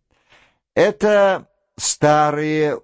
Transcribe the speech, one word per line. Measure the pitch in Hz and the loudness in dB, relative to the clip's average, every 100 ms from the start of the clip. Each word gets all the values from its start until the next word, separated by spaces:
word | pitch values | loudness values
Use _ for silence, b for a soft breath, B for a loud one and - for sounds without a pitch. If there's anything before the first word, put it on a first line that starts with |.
| _ b b b b b _ - | _ b b b b b _ 0
Это | 190 208 214 202 196 180 - _ _ - | 0 0 0 2 2 -2 -8 _ _ -10
старые, | - - 147 151 151 147 156 156 151 - | -8 -2 2 2 0 -2 -4 -2 -2 -4